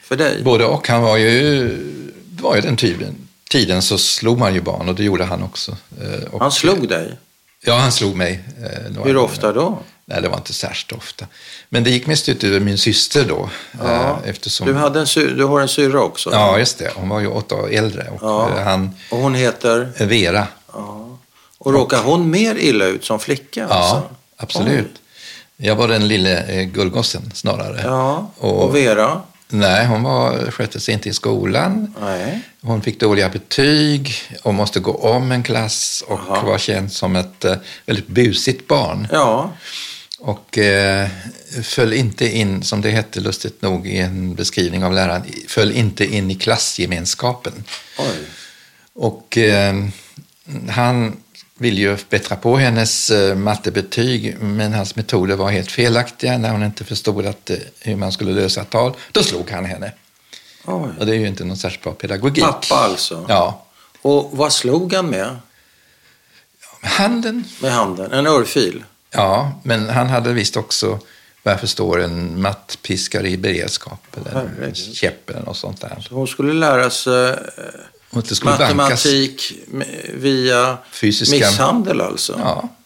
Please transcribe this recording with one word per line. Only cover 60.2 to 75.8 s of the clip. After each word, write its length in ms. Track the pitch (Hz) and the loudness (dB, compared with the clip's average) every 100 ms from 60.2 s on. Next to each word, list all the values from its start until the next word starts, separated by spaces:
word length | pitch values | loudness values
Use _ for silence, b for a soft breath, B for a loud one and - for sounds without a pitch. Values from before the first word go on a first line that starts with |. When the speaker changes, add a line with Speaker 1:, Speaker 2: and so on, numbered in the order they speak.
| B B B B | B B B B
Speaker 1:
Oj. 260 | - 90 - - | -8 -6 -6 -4
Speaker 2:
Och 80 | 107 | 0
det 60 | |
är 40 | 110 | 0
ju 80 | 104 | -2
inte 180 | 95 | -4
någon 120 | 90 92 | -6 -6
särskilt 260 | 92 - | -8 -8
bra 100 | 90 | -10
pedagogik. 520 | - 98 98 123 147 | -8 -6 -2 0 2
Speaker 1:
Pappa 300 | 160 131 - | 0 0 0
alltså? 520 | - 113 90 - 82 95 | 2 2 0 -4 -6 2
Speaker 2:
Ja. 360 | 101 87 - b b b b | 2 2 -2 b b b b
Speaker 1:
Och 280 | 139 143 143 | 2 2 2
vad 200 | 139 139 | -2 0
slog 400 | - 123 151 180 | 2 2 0 0
han 120 | 190 175 | -2 0
med? 300 | 95 104 127 - b b b b b b b b b b _ - - | -2 -4 -8 -16 b b b b b b b b b b _ -20 -12
Speaker 2:
Handen. 640 | - - 202 240 226 240 - - | -4 0 2 2 -2 -4 -8 -4
Speaker 1:
Med 120 | 135 | 0
handen? 400 | 120 101 90 98 | 2 0 -2 -2
En 140 | 131 151 | 0 4
örfil? 580 | 147 110 147 98 87 - _ _ | 4 4 2 0 -2 -14 _ _
Speaker 2:
Ja, 420 | - 98 101 143 135 | 0 2 4 0 -4
men 260 | 131 113 107 | -2 0 2
han 180 | 123 127 | 2 2
hade 260 | 127 117 | 2 2
visst 240 | 120 98 110 | 0 0 -2
också, 420 | 104 - 104 104 b b b b | -4 -2 -2 -4 b b b b
vad 100 | 104 | 0
jag 60 | 95 | 0
förstår, 420 | 113 - 92 87 | 0 -2 0 2
en 400 | 85 85 87 87 | 0 -2 -4 -2
mattpiskare 840 | 98 98 - - - 95 - 101 95 | -2 -4 -12 -14 -6 -4 -2 -2 -2
i 80 | 92 | -2
beredskap 640 | 101 87 - - - - - - | -2 -2 -2 -6 -8 -16 -16 -14
eller 240 | - 131 | -6 -6
en 100 | 127 - | -6 -8
Speaker 1:
Herregud. 180 | 67 - - | -8 -8 -10
Speaker 2:
käpp 360 | - 92 - - | -4 -4 -4 -12
eller 100 | - | -10
något 140 | - - | -10 -8
sånt 240 | - 95 | -10 -10